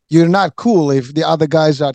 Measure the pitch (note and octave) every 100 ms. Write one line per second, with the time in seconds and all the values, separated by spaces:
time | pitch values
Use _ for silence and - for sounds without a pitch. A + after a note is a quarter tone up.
0 | - D#3+ E3 G3 F3 - A#3 G3 C#3+ C#3
1 | B2 D3+ D#3+ D#3+ D#3+ D#3+ D#3 C#3 C#3+